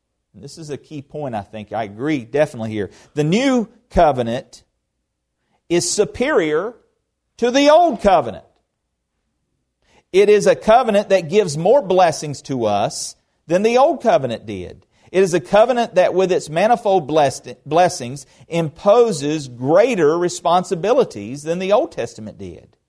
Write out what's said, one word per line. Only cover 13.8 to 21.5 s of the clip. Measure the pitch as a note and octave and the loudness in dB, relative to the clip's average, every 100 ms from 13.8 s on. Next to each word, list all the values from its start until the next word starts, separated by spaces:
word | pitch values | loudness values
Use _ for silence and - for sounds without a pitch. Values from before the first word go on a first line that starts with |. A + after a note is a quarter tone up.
| C#4+ C#4+ | 2 2
covenant | A#3+ E3 B2+ A2+ G#2 | 0 0 0 -8 -10
did. | G2 E2+ - _ _ _ | -12 -12 -16 _ _ _
It | F3+ | -2
is | G3 | 0
a | E3+ | -2
covenant | - G3+ A#3 A#3+ - E3+ | 0 2 2 2 -2 0
that | F3 | 0
with | F3 F#3+ | 0 0
its | E3+ - | -2 -4
manifold | D#3 G#3+ A#3+ G#3 F#3+ C3+ | -2 0 0 0 -2 0
blessed, | D#3 C#3 - B2+ - C#3 | 0 0 -2 -12 -20 -2
blessings | D#3+ F3+ - A#2+ C#3+ - _ - | 2 2 0 -10 -12 -18 _ -8
imposes | E3+ D#3+ - G3+ A#3 A#3 D#3 D3 D#3 C3+ | -6 -6 -2 2 4 4 0 -4 -4 -6
greater | A#2+ B2+ E3+ B3 G#3+ D3 E3+ | -6 0 2 4 4 2 2
responsibilities | F3 E3+ F3 F3+ F#3 F3 F#3+ C4+ G#3 G#2+ G#2 C#3+ | -2 -2 0 0 0 -4 0 2 0 -4 -12 -10
than | D3 | -8